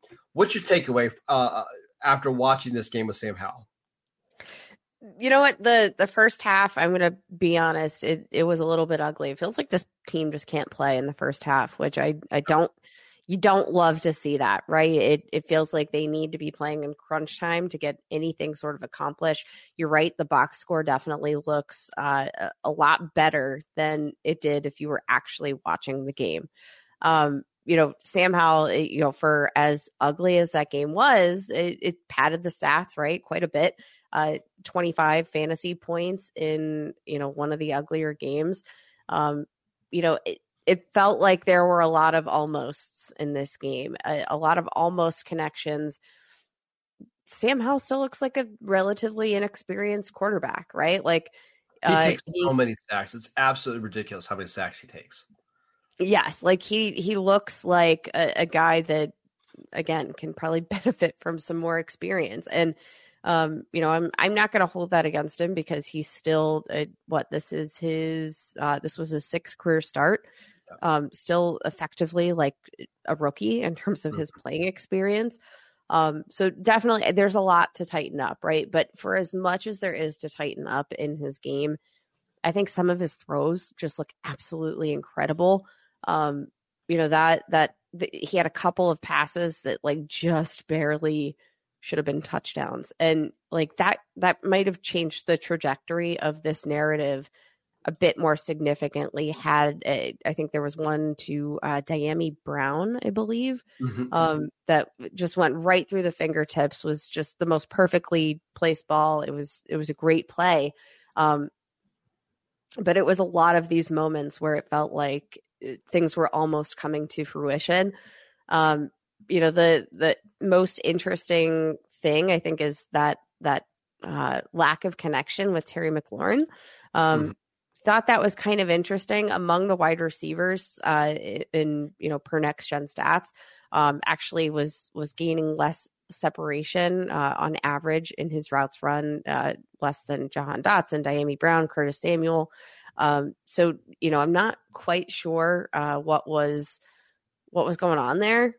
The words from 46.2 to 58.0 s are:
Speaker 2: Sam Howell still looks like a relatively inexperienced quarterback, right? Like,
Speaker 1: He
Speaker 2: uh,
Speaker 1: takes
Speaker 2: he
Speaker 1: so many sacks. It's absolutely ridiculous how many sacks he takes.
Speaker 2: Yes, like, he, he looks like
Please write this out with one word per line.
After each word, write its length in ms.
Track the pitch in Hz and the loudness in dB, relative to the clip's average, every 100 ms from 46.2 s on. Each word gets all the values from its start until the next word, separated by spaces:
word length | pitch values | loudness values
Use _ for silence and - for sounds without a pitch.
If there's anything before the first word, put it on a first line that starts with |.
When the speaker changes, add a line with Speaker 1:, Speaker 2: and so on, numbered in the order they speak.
| _ _ _ _ _ _ _ _ - _ | _ _ _ _ _ _ _ _ -20 _
Speaker 2:
Sam 340 | - - 226 269 | -20 -4 0 0
Howell 220 | 233 277 | 0 -2
still 180 | - 269 | -2 -4
looks 240 | 269 - | -4 -4
like 140 | 269 269 | -6 -4
a 100 | 240 214 | -6 -8
relatively 720 | 214 190 190 202 220 214 220 | 0 2 2 -2 -4 -4 -2
inexperienced 800 | 202 202 202 - 202 208 208 196 | 0 -2 -8 -10 -6 -4 -4 -6
quarterback, 560 | - 202 202 - - - | -4 -2 -2 -4 -8 -8
right? 300 | - 156 190 | -2 0 2
Like, 260 | - 165 165 _ _ _ _ - | 2 0 0 _ _ _ _ -4
Speaker 1:
He 80 | - | 2
Speaker 2:
uh, 120 | 160 | 4
Speaker 1:
takes 180 | 165 - | 4 2
Speaker 2:
he 160 | - 170 | -4 -2
Speaker 1:
so 120 | 175 | 0
many 240 | 131 123 110 - | 2 2 -2 -6
sacks. 280 | 104 98 117 | -6 -4 -10
It's 140 | - - | -10 0
absolutely 460 | 135 135 135 117 | 0 0 -4 -8
ridiculous 460 | 107 104 104 95 - | -8 -8 -8 -10 -10
how 80 | 98 | -10
many 100 | 90 | -10
sacks 320 | - 90 - | -8 -8 -10
he 80 | 127 | -20
takes. 380 | 80 - - - _ _ _ _ _ _ - | -20 -20 -20 -20 _ _ _ _ _ _ -4
Speaker 2:
Yes, 420 | 185 202 - - | 2 2 2 0
like, 220 | 175 185 | 2 2
he, 300 | - 214 214 | 2 -2 0
he 240 | - 180 202 | -2 -2 0
looks 480 | 185 196 - - | 4 4 2 -8
like 460 | 180 175 170 160 | 2 4 6 4